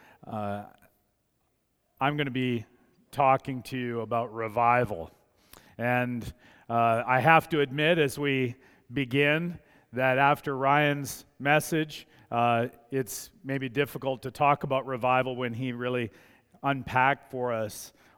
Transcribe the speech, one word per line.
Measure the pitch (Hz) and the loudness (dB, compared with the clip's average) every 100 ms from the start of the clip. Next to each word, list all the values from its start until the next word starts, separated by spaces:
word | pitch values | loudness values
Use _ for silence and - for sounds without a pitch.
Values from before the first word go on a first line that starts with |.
| - _ - | -20 _ -12
uh, | 110 104 101 101 _ _ _ _ _ _ _ _ _ _ _ _ _ | -8 -6 -8 -12 _ _ _ _ _ _ _ _ _ _ _ _ _
I'm | 135 147 | -2 0
gonna | 143 | -2
be | 127 127 117 - _ _ _ _ | -2 -2 -2 -6 _ _ _ _
talking | - 135 135 - 127 | 2 4 4 0 -10
to | - 131 | -8 -8
you | 123 117 | -6 -6
about | 110 117 117 | -4 -4 -4
revival. | 113 113 107 117 120 117 92 80 _ _ _ _ - - - | -6 -4 2 4 4 2 -4 -10 _ _ _ _ -20 -20 -6
And, | 120 123 123 120 107 - - - - | -2 0 -2 -6 -10 -16 -20 -20 -4
uh, | 117 117 113 117 | 2 4 2 2
I | 127 | 2
have | 143 160 - | 6 6 4
to | 156 | 0
admit, | 143 139 151 170 | 0 0 2 2
as | 143 143 | 0 0
we | 143 135 123 123 _ _ - | -2 0 -2 -6 _ _ -8
begin, | 120 127 135 143 156 175 165 - _ _ | -6 -2 2 2 2 -4 -10 -18 _ _
that | 117 131 127 | -2 2 4
after | 139 147 - 135 | 4 2 -2 0
Ryan's | 135 143 147 143 135 - - - | 2 4 4 0 -6 -12 -18 -4
message, | 135 151 - 165 156 - - _ _ | 2 2 2 -2 -2 -8 -18 _ _
uh, | 117 120 117 123 - _ | 0 2 2 0 -8 _
it's | 135 127 - - _ | -6 -6 -10 -14 _
maybe | 135 135 131 | -8 -6 -4
difficult | 120 139 131 135 131 | -2 -4 -4 -6 -6
to | 135 | -8
talk | - 143 143 | 0 2 2
about | 147 135 | 0 -4
revival | 127 127 127 127 131 127 | -4 -2 2 2 2 -4
when | 127 | -6
he | 117 131 | -4 -6
really | 120 123 123 113 - _ _ _ _ | -4 -4 -2 -4 -10 _ _ _ _
unpacked | 139 139 - 127 131 139 - | -4 -4 -2 2 2 2 -6
for | 127 123 | -6 -4
us | 113 107 - - _ _ | -2 -4 -8 -16 _ _